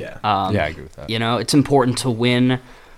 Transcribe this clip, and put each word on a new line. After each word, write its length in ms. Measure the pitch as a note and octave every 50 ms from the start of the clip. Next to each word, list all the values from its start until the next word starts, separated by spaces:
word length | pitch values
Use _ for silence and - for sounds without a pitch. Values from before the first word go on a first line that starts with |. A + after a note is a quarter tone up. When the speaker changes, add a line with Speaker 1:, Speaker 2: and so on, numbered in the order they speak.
Speaker 1:
Yeah. 160 | - - - - -
Speaker 2:
Um, 300 | G#2+ G2+ F#2+ F#2+ F#2 G#2+
Speaker 3:
Yeah, 120 | G2+ D#2
I 20 |
agree 160 | D2+ D#2+ C#2 C2+
with 140 | C#2+ -
that. 120 | - D2 E2
Speaker 2:
you 80 | A2
know, 200 | A2 A#2 A2+ A#2+
it's 160 | G#2+ A2 - -
important 440 | D3 B2+ - C#3+ C3+ A#2+ B2+ A#2 -
to 100 | - C3
win 500 | A#2 A2 A#2+ B2 B2 B2 B2+ B2+ B2+ B2 - - - - - - -